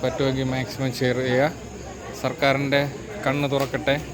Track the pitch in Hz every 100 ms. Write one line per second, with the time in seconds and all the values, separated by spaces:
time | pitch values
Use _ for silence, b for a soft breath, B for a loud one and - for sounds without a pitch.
0 | 127 127 135 131 131 131 123 - 131 123
1 | 127 123 127 127 151 - - - - -
2 | - - 131 127 139 135 139 143 143 -
3 | - - 135 143 143 139 135 131 135 143
4 | -